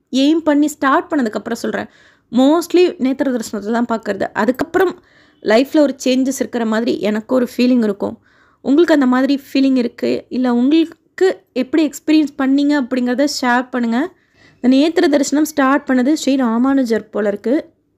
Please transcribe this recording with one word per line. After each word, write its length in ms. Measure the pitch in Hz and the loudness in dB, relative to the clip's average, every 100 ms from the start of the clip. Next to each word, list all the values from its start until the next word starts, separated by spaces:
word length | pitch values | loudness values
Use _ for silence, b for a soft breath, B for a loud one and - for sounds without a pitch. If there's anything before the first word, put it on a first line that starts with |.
| _ | _
எய்ம் 320 | 254 277 330 311 | 0 2 2 2
பண்ணி 240 | 294 294 | 0 0
ஸ்டார்ட் 420 | - 277 311 370 | -2 0 0 0
பண்ணதுக்கப்புறம் 520 | 302 226 214 226 233 | -4 -2 -6 -8 -8
சொல்றேன். 260 | 220 202 208 b b b _ | -6 -8 -10 b b b _
mostly 540 | 226 262 330 311 339 359 - | 2 2 2 2 2 2 0
நேத்திர 320 | 254 269 277 | -4 -2 -2
தரிசனத்தை 400 | 240 - 214 202 | -4 -6 -8 -4
தான் 200 | 233 240 | -4 -2
பார்க்கறது. 360 | 226 226 196 - | -4 -4 -4 -4
அதுக்கப்புறம் 600 | - 220 254 311 359 370 - b b b b | -2 -2 -2 -2 0 -2 -2 b b b b
லைஃப்ல 360 | - 220 269 311 | 0 2 2 2
ஒரு 140 | 285 262 | 2 0
சேஞ்சஸ் 360 | 254 254 262 262 | -2 0 0 -2
இருக்கிற 240 | 226 247 226 | -6 -4 -2
மாதிரி 280 | 214 233 - | -2 -2 -2
எனக்கு 320 | 202 214 220 254 | -2 -4 -2 -2
ஒரு 120 | 240 | 0
ஃபீலிங் 360 | - 247 254 | 0 2 2
இருக்கும். 320 | 214 202 202 226 b b b b - | 0 -2 -8 -10 b b b b 0
உங்களுக்கு 300 | 277 330 302 | 2 4 2
அந்த 120 | 254 | 2
மாதிரி 280 | 254 269 277 | 2 0 -2
ஃபீலிங் 420 | - 277 269 262 | -2 0 0 0
இருக்கு, 340 | 233 - 233 240 - | -2 -4 -4 -4 -6
இல்ல 240 | 240 254 | -4 -2
உங்களுக்கு 760 | 240 262 320 320 - _ - 381 - _ | 0 2 2 0 -6 _ -2 -2 -2 _
எப்படி 300 | 247 254 311 | -6 -2 0
எக்ஸ்பீரியன்ஸ் 500 | 302 - - 311 285 - | -2 -4 0 2 0 -2
பண்ணீங்க 360 | 269 277 285 294 | 0 2 2 0
அப்படிங்கிறத 520 | 240 254 247 247 285 | -2 -4 -2 0 -2
ஷேர் 340 | - 247 240 262 | 0 0 0 -2
பண்ணுங்க. 300 | 254 233 226 349 b b b b b | -4 -2 -2 -4 b b b b b
இந்த 140 | 247 269 | 2 4
நேத்திர 320 | 311 339 349 | 2 2 2
தரிசனம் 420 | 285 277 285 311 | 2 0 0 -2
ஸ்டார்ட் 340 | - 262 277 285 | 0 2 0 0
பண்ணது 260 | 254 247 | 0 2
ஸ்ரீ 200 | 311 - 269 | 0 0 0
ராமானுஜர் 720 | 240 226 262 269 240 220 214 | 0 0 2 0 0 -2 -4
போல 180 | 208 208 | -4 -4
இருக்கு. 280 | 202 220 302 - _ _ | -4 -2 -2 -4 _ _